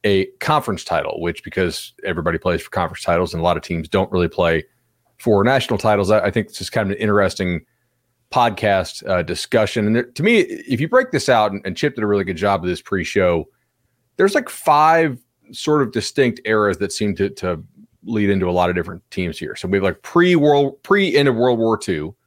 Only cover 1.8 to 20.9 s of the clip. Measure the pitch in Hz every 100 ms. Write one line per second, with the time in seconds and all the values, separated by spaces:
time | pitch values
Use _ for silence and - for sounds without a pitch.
1.8 | - _ 98 87 82 82 92 85 - -
2.8 | 85 - - 85 90 82 85 85 - 85
3.8 | 78 98 92 92 85 - 85 82 - _
4.8 | _ _ _ _ - 101 107 131 123 107
5.8 | 113 104 95 107 98 113 101 - - 120
6.8 | 98 101 107 104 95 - 92 85 _ _
7.8 | _ _ _ _ _ - - 98 107 98
8.8 | 90 - - 92 80 90 - 117 107 -
9.8 | 107 113 - - 185 233 147 - - 117
10.8 | 160 254 262 143 - 120 107 98 95 92
11.8 | 147 139 107 104 95 82 101 98 90 87
12.8 | - 98 82 104 90 85 76 _ _ _
13.8 | _ _ _ - 190 196 - - - 147
14.8 | 156 165 160 120 _ _ _ 123 - 151
15.8 | 127 117 - - 127 104 107 110 104 87
16.8 | 98 - 104 92 98 - 92 82 - _
17.8 | 107 _ 92 110 101 98 90 90 90 90
18.8 | 85 87 _ - 90 80 78 - 92 98
19.8 | 98 - - 170 180 170 147 143 139 -
20.8 | -